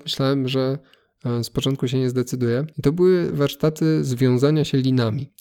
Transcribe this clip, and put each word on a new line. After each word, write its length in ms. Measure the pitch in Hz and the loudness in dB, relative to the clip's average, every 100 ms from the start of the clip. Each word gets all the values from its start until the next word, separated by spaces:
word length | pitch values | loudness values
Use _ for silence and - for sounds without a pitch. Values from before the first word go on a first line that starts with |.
myślałem, 460 | - - 135 139 127 | -6 -2 0 0 -2
że, 300 | 135 131 135 - _ _ _ | -2 -2 -4 -10 _ _ _
e, 200 | 127 120 | -4 -4
z 60 | 113 | -4
początku 380 | - 131 139 127 | -2 -2 -2 -2
się 100 | 131 | 0
nie 120 | 127 | 0
zdecyduję. 560 | 123 120 127 120 120 156 - | -2 -4 -2 -2 -2 -4 -2
I 40 | |
to 100 | 143 | 0
były 400 | 170 185 180 170 | 2 4 4 0
warsztaty 720 | 143 143 - 156 156 160 156 | 0 -2 0 -2 0 0 2
związania 600 | 143 123 131 123 139 156 | 0 2 2 4 2 2
się 140 | 139 139 | 0 0
linami. 540 | 131 127 117 104 143 - | 2 2 0 -2 -8 -16